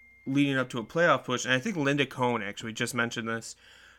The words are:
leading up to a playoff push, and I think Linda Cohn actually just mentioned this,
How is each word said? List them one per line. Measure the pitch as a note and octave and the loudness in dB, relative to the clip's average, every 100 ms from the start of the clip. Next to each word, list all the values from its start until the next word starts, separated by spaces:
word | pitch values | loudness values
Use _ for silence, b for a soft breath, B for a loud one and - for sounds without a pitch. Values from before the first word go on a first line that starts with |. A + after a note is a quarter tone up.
| - _ - | -20 _ -2
leading | C3+ C#3+ C3+ | 2 4 2
up | B2+ | -2
to | B2+ | -4
a | A2 | -4
playoff | E3 E3+ C3 - | 2 4 4 2
push, | A#2+ | -2
and | - | 0
I | B2+ | 0
think | E3 F3+ | 0 0
Linda | C#3 C#3+ C3 | 2 2 0
Cohn | - B2+ A#2 | 0 0 0
actually | G2 G2+ A2+ | -4 -8 -8
just | G#2+ A#2 | -4 -4
mentioned | B2 A#2 A#2+ A2+ | 0 -2 -2 -6
this, | A2+ - - b b b | -6 -8 -16 b b b